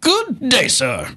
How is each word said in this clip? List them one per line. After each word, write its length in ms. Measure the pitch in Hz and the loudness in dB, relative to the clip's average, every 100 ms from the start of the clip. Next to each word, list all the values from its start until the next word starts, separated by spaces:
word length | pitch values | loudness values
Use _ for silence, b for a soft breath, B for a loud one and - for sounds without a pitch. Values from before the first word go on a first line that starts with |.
Good 480 | - 392 453 214 262 | 2 2 0 -4 0
day, 180 | 247 151 | 2 2
sir. 480 | - 131 107 76 | 0 0 -4 -8